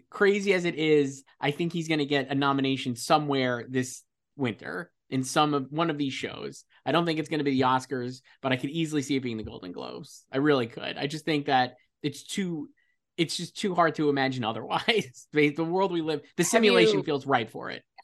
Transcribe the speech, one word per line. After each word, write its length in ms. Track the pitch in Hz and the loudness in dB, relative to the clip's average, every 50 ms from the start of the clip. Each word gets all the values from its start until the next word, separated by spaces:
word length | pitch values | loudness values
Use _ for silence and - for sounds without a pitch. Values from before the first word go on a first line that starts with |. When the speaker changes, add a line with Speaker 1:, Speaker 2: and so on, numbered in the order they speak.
| - _ | -20 _
Speaker 1:
crazy 440 | - - 202 196 202 208 196 196 185 | 0 4 4 4 4 4 2 2 2
as 120 | 185 175 | 2 0
it 100 | 175 160 | -2 -2
is, 480 | 147 156 156 151 147 143 135 135 - - _ _ - | 0 4 6 6 6 6 2 -2 -10 -16 _ _ -4
I 120 | 135 143 | -4 -2
think 220 | 147 - 175 165 180 | -2 -2 -4 -2 -2
he's 140 | 170 156 160 | -4 -2 -2
gonna 160 | 160 151 143 | 0 0 0
get 240 | 139 143 139 127 143 | 2 0 0 0 0
a 40 | 143 | 0
nomination 600 | 139 143 139 135 135 135 135 135 131 - 127 120 | 2 2 2 2 2 2 0 0 -2 -2 -4 -6
somewhere 720 | - - - 160 151 147 143 139 135 131 127 123 117 - 123 | -4 2 2 2 4 4 2 0 0 0 0 0 -2 -4 -4
this 320 | 131 127 127 127 - - - _ _ _ _ _ _ | -2 -2 -2 -2 -6 -14 -18 _ _ _ _ _ _
winter 540 | 143 135 117 95 - - 139 170 180 170 - _ _ _ _ | -4 -4 -4 -4 -6 -8 -10 -8 -8 -10 -12 _ _ _ _
in 140 | 131 131 127 | -4 -4 -2
some 300 | 131 - 160 151 151 147 | 0 2 2 2 4 2
of, 140 | 143 131 131 | 0 -2 -4
one 180 | 147 156 165 165 | -4 -2 -2 -2
of 60 | 151 143 | -2 -2
these 140 | 147 135 131 | -4 -4 -4
shows. 500 | - - 95 - 107 117 143 139 - - _ _ _ - | -6 -8 -8 -8 -10 -10 -12 -12 -16 -20 _ _ _ -4
I 60 | 131 139 | 0 0
don't 120 | 170 170 | 2 2
think 140 | 170 156 156 | 0 -2 -4
it's 100 | 151 - | -4 -4
gonna 140 | 160 151 143 | -4 -2 0
be 80 | 143 | 0
the 160 | 135 131 131 | 2 2 2
Oscars, 540 | 127 131 131 127 - 139 127 123 127 127 - - _ _ _ | 2 2 0 0 -4 -6 -6 -6 -8 -10 -14 -18 _ _ _
but 100 | - 131 131 | -2 -2 -2
I 20 | |
could 140 | 131 147 139 | -2 -2 -4
easily 300 | 160 165 160 151 151 147 127 | -4 -4 -2 -2 -2 -2 -2
see 140 | 135 139 | 0 -2
it 20 | 131 | -2
being 180 | 127 123 113 | -2 -4 -6
the 60 | 110 98 | -6 -8
Golden 300 | - - - - 87 - | -10 -12 -12 -12 -12 -12
Globes. 520 | - 62 62 - - 156 - - - _ _ | -12 -12 -12 -12 -14 -14 -16 -20 -20 _ _
I 60 | 131 | -2
really 280 | 135 143 151 143 131 117 | 2 4 4 4 4 2
could. 300 | 113 - - - 151 - | -2 -6 -8 -10 -8 -6
I 80 | 143 143 | -4 -6
just 200 | 143 156 151 - | -6 -6 -6 -2
think 200 | 170 156 143 143 | -2 -2 0 2
that 280 | 151 135 127 127 127 - - _ _ _ _ | 2 2 2 2 0 -4 -10 _ _ _ _
it's 220 | - 143 139 - - | -8 -6 -6 -8 -12
too, 460 | - - 202 190 175 165 151 147 - _ _ _ _ _ _ _ _ _ | -8 -6 -4 -4 -4 -4 -6 -8 -10 _ _ _ _ _ _ _ _ _
it's 180 | - 170 - - | -2 -2 -2 -4
just 220 | - 170 - - | -6 -10 -10 -8
too 180 | - - 196 175 | -4 -4 0 2
hard 200 | 175 170 156 151 | 2 2 2 2
to 120 | - 151 | 2 2
imagine 380 | 147 139 139 135 131 131 127 113 | 2 2 2 0 0 0 -2 -2
otherwise. 800 | 107 113 113 127 - - 160 - - 240 208 - 127 - - - _ | -2 -4 -4 -4 -4 -4 -2 0 0 0 0 -2 -4 -10 -20 -16 _
<laughs> 40 | - | 2
The, 160 | 151 147 147 | 4 4 4
the 160 | 143 165 165 | 2 0 -2
world 260 | 165 175 190 196 190 | -2 0 0 0 0
we 100 | 175 170 | -2 -2
live, 200 | 156 160 156 143 - _ _ | -2 -2 -4 -6 -8 _ _
the 60 | - 170 | -2 0
Speaker 2:
Have 40 | |
Speaker 1:
simulation 520 | - 233 226 220 208 240 233 - - - 147 | 2 4 4 6 6 6 6 6 6 4 2
Speaker 2:
you, 40 | 143 | 0
Speaker 1:
feels 220 | 160 143 135 131 | 0 -2 -2 0
ripe 240 | 135 135 120 110 - | 2 2 2 2 -2
for 180 | - - - 92 | -8 -10 -10 -10
it. 140 | - - - _ _ - | -12 -12 -14 _ _ -8